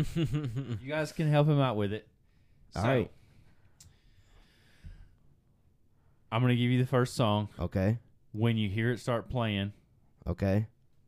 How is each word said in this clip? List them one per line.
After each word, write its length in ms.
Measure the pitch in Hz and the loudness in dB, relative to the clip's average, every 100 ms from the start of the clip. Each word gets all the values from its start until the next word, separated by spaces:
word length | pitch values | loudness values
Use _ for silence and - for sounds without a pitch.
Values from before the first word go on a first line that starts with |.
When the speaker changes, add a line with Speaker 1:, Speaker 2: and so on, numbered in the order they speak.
Speaker 1:
<laughs> 120 | 151 165 | -2 -2
Speaker 2:
You 640 | 151 147 143 117 135 110 131 | -2 -2 -6 -8 -6 -8 -6
guys 240 | 156 151 | -4 -4
can 180 | - 156 | -2 2
help 180 | 147 147 | 4 6
him 120 | 143 | 4
out 160 | 135 107 | 2 2
with 160 | 101 | -2
it. 140 | 104 - _ _ _ _ _ - - | -4 -8 _ _ _ _ _ -12 -4
Speaker 3:
All 60 | |
Speaker 2:
So, 60 | 110 | 0
Speaker 3:
right. 240 | 131 92 - - - - - - - - - _ - _ - - _ _ - - - - _ _ _ _ _ _ _ _ _ _ _ _ | 0 -2 -8 -20 -20 -20 -20 -20 -20 -20 -20 _ -20 _ -20 -20 _ _ -20 -20 -20 -20 _ _ _ _ _ _ _ _ _ _ _ _
Speaker 2:
I'm 100 | 113 | 0
gonna 140 | 127 120 | 2 4
give 140 | 123 | 2
you 80 | 127 | 2
the 80 | 127 | 2
first 280 | 127 123 - | 2 0 0
song. 340 | 117 104 104 - | 2 2 -2 -6
Speaker 3:
Okay. 400 | 87 98 107 120 - _ _ | -4 0 0 0 -6 _ _
Speaker 2:
When 240 | 110 117 110 | -2 0 0
you 140 | 104 | -2
hear 220 | 104 113 | -2 -2
it 80 | 120 | -2
start 300 | - 117 92 | -4 -4 -4
playing, 440 | 127 113 101 101 - _ _ _ _ - | -4 -2 -2 -4 -8 _ _ _ _ -8
Speaker 3:
Okay. 400 | 87 98 98 110 _ _ _ | -2 2 2 0 _ _ _